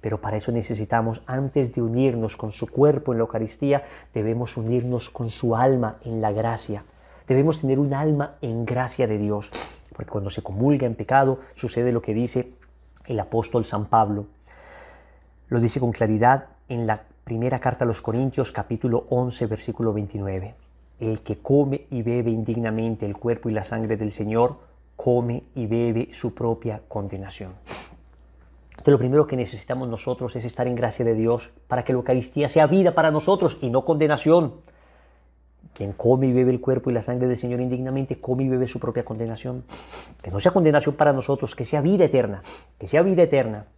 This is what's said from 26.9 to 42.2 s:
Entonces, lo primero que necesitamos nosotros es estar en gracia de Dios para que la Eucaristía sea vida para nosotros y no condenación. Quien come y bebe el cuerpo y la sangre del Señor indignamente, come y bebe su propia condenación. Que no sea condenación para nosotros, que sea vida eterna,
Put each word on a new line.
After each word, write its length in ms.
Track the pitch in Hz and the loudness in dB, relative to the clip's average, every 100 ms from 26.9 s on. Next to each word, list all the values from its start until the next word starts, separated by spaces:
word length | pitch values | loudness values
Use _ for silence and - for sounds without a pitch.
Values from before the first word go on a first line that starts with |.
| 110 98 98 98 - 95 95 - - - - - _ - - - - _ | -8 -8 -10 -12 -14 -16 -16 -16 -16 -16 -20 -20 _ -20 -20 -20 -20 _
Entonces, 200 | - - | 0 4
lo 60 | 139 | 4
primero 300 | 123 143 147 | 4 2 2
que 100 | 131 | 0
necesitamos 500 | 113 110 - 127 127 | -4 -8 -8 -6 -6
nosotros 480 | 113 - 123 123 123 | -6 -6 -6 -6 -6
es 80 | |
estar 240 | 117 - 123 | -8 -4 -2
en 80 | 120 | 0
gracia 300 | 120 - 117 | -2 0 2
de 80 | |
Dios 380 | 110 113 117 - - _ | 2 2 0 -2 -20 _
para 160 | 123 | -4
que 100 | - | 0
la 60 | 127 | -2
Eucaristía 500 | 123 127 120 - 143 | 2 0 0 -2 2
sea 180 | 160 151 | 4 6
vida 280 | 185 175 170 | 6 4 4
para 160 | 160 | 4
nosotros 460 | 151 147 196 - - | 2 2 4 2 0
y 80 | 127 | 0
no 160 | 123 131 | 0 2
condenación. 720 | 156 151 147 156 170 151 - - _ _ _ _ _ _ _ _ _ - | 2 4 2 6 6 4 -4 -20 _ _ _ _ _ _ _ _ _ -20
Quien 200 | - 101 | -10 -8
come 340 | 98 117 131 131 | 0 4 4 4
y 60 | |
bebe 180 | 123 127 | 4 4
el 100 | 123 | 2
cuerpo 280 | 131 131 135 | 0 0 0
y 40 | |
la 80 | 117 | -2
sangre 260 | 117 123 127 | -2 -2 0
del 100 | 123 | 0
Señor 240 | 123 123 | -2 -4
indignamente, 580 | 127 127 131 135 135 - | -2 -4 -4 -4 -4 -6
come 240 | - 127 | -4 -2
y 60 | 135 | 0
bebe 180 | 127 127 | 0 -2
su 120 | 117 | -4
propia 260 | 113 117 117 | -4 -4 -6
condenación. 580 | 110 113 113 127 127 123 - - - - - | -6 -6 -8 -10 -12 -12 -18 -18 -18 -18 -16
Que 100 | - | -8
no 80 | 95 | 0
sea 120 | 180 | 2
condenación 440 | 185 156 147 147 139 | 4 4 4 2 2
para 180 | 147 | 2
nosotros, 420 | 135 123 139 123 - | 2 0 -2 -2 -8
que 80 | |
sea 180 | 120 147 | -4 0
vida 240 | 147 196 160 | 2 4 4
eterna, 360 | 135 | 4